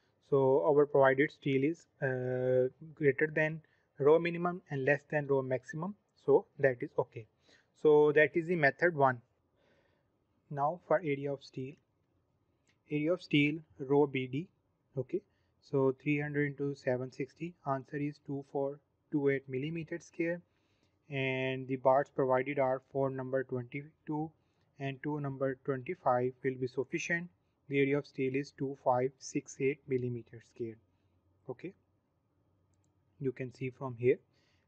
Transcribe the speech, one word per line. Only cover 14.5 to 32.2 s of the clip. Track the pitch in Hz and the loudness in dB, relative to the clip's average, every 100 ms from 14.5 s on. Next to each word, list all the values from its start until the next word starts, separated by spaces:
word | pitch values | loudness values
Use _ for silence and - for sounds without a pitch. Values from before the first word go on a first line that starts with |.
| _ _ _ _ 135 | _ _ _ _ -10
Okay, | - 190 - _ _ _ | -6 -8 -8 _ _ _
so | _ 139 135 131 | _ 0 0 0
three | 147 147 | -2 -4
hundred | 147 143 143 | -2 -2 -2
into | 139 143 139 | -2 -6 -4
seven | 135 123 131 | -2 -2 -4
sixty, | - 135 _ 170 - 143 | -10 -12 _ -14 -10 -6
answer | 135 127 147 | -6 -6 -6
is | 147 147 - | -6 -8 -10
two | 139 - | -10 -6
four | 143 139 143 _ _ _ | -4 -4 -6 _ _ _
two | 151 139 | 0 0
eight | 139 135 | 0 -4
millimeter | 131 147 165 156 170 | -6 -6 -8 -8 -12
square, | - - 165 175 - _ _ _ _ _ _ | -12 -6 -4 -4 -10 _ _ _ _ _ _
and | 139 131 131 131 131 131 | -4 -2 -2 -2 -4 -6
the | |
bars | 131 131 135 143 | 0 2 2 0
provided | - 131 127 135 143 | -2 0 0 0 -2
are | 131 131 - | -2 -2 -6
four | 139 135 | -4 -2
number | 131 127 135 | -4 -4 -4
twenty-two | 127 127 123 143 151 _ - 151 160 - _ _ _ _ | -4 -8 -8 -12 -14 _ -10 -8 -8 -12 _ _ _ _
and | 139 131 | -10 -8
two | 151 147 | -6 -6
number | 143 135 135 131 | -6 -4 -4 -4
twenty-five | - 131 123 185 135 123 127 - | -6 -6 -6 -2 2 2 0 -2
will | 135 127 | -6 -4
be | 127 | -4
sufficient. | - 127 165 - 170 175 _ _ _ - | -4 -6 -6 -4 -6 -6 _ _ _ -4
The | 139 | 0
area | 135 143 | 2 0
of | - | -4
steel | - 131 135 | -4 -2 -2
is | 143 - | -6 -6
two | 135 139 | -8 -2
five | 135 127 127 - | 0 0 0 -6
six | - 147 - - | -8 -8 -8 -4
eight | 135 151 139 | -2 -2 -4
millimeter | 127 123 120 113 117 - | -4 -4 -8 -12 -20 -20
square. | - 113 110 _ _ _ _ _ _ - | -12 -12 -12 _ _ _ _ _ _ -16
Okay, | - 165 - _ _ _ _ | -14 -14 -18 _ _ _ _